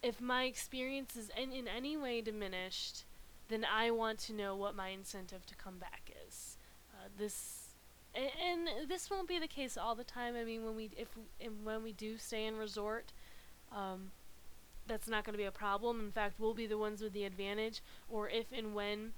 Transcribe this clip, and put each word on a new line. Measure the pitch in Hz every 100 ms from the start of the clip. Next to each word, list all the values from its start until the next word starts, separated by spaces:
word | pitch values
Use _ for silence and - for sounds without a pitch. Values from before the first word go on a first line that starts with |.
if | 247 214
my | 247 247
experience | 254 254 - 262 254 269 269 240
is | 208 220
in, | 262
in | 262 240
any | 214 269 311
way | 269 233
diminished, | 220 214 196 185 185 - - - - - - - -
then | 220 220
I | 214 233
want | 226 220 220
to | -
know | 214 202 196
what | 202 202
my | 190
incentive | 190 190 202 185 185 -
to | 190
come | 196 185
back | 175 185 - - -
is. | - - - - - -
Uh, | 196 190 202
this, | 208 - - - - - - - - -
a-, | 269 294
and | 349 349 339 262 285
this | 370 -
won't | 392 359
be | 349
the | 311
case | - 262 -
all | 208 226
the |
time. | 240 - 240 240
I |
mean, | 226 226
when | 226 220
we, | 220 -
if, | 220 226 220 -
and | 240 214
when | 214 220
we | 220
do | 185 214 220
stay | - 220 220
in | 220
resort, | 214 202 208 226 226 - - - - - - 208
um, | 190 190 190 - - - - - - - -
that's | 220 220
not | 220
gonna | 208 208
be | 196
a |
problem. | - 202 202 233 233
In | 214
fact, | 208 208 -
we'll | 220
be | 220 220
the | 214
ones | 214 214
with | 214
the | 202
advantage. | 202 185 196 208 220 220 - - -
Or | 220 208
if | 226 226 254
and | 220 208
when | 202 208 220